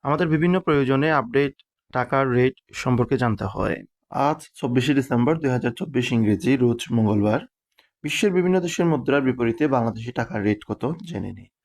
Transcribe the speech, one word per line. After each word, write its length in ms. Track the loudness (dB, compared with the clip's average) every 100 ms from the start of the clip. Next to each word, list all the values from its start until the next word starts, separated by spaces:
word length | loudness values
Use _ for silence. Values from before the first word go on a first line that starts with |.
আমাদের 240 | -2 -2 0
বিভিন্ন 280 | 2 2 2
প্রয়োজনে 480 | 2 2 2 2 2
আপডেট 420 | 0 2 0 0 -6 _ _ _
টাকার 320 | -4 0 0 2
রেট 260 | 4 2 0 _
সম্পর্কে 420 | -6 0 0 2 2
জানতে 280 | 0 0 -4
হয়। 320 | -4 -4 -4 -8 _ _ -2
আজ 200 | -2 -2 -10 -8
চব্বিশে 380 | -2 0 2
ডিসেম্বর 400 | 0 2 2 2 2
দুই 120 | 0
হাজার 220 | 0 -2
চব্বিশ 340 | -6 -4 -2 0
ইংরেজি, 400 | 2 2 2 2
রোজ 280 | 2 2 0 -2
মঙ্গলবার। 500 | 0 2 2 2 0 -4 _ _ _ _ _
বিশ্বের 280 | -8 0 0
বিভিন্ন 240 | 2 2 0
দেশের 260 | -2 0 0
মুদ্রার 380 | 2 2 2
বিপরীতে 400 | 2 0 -2 0 0
বাংলাদেশি 440 | 2 0 -4 -8
টাকার 280 | -6 -6 -2
রেট 200 | 0 -2 -4
কত 180 | -6 -4 -6 -10
জেনে 260 | -10 -10
নিই। 160 | -12 -20 _